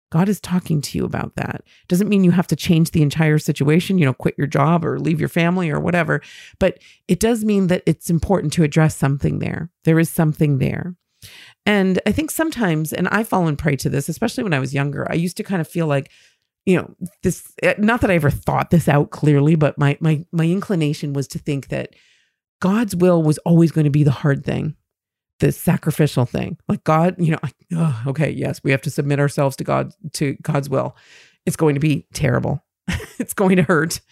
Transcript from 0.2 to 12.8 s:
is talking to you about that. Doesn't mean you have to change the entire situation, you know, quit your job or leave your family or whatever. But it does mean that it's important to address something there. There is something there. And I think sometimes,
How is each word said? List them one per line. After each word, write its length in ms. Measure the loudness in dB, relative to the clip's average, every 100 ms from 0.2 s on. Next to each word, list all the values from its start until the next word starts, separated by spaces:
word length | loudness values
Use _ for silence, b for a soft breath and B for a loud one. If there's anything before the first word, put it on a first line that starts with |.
| 0
is 120 | 0
talking 420 | -2 -4 -2 -4
to 160 | -4 -6
you 80 | -4
about 300 | -6 -8 -8
that. 260 | -8 -10 -16 b b
Doesn't 220 | 0 2
mean 120 | 4
you 100 | 4
have 160 | 4 2
to 80 | -2
change 340 | 2 2 2
the 100 | 2
entire 380 | 0 2 2 2
situation, 580 | 0 0 2 2 2 2
you 80 |
know, 80 | 2
quit 220 | 0 -4 -2
your 100 | -2
job 380 | 2 2 2
or 140 | 0 -2
leave 220 | -2 -2
your 100 | -2
family 400 | 0 0 0 -2
or 100 | -2
whatever. 400 | -2 -2 -2 -2 B B B B
But 220 | -2 -2 b b -4
it 100 | 0
does 280 | 2 0 0
mean 220 | 2 2
that 140 | 2 0
it's 240 | -2 0
important 420 | -2 0 0 0
to 80 | 0
address 320 | 2 2 2
something 440 | 2 -2 0 -2 -2
there. 320 | -4 -6 -10 _
There 140 | 2 2
is 120 | 2
something 480 | 0 0 2 0 0
there. 380 | 0 -4 -8 -12 _ _ B B B B
And 340 | 0 2 2 0
I 80 | 0
think 180 | -2 -2
sometimes, 640 | -2 -4 -2 0 0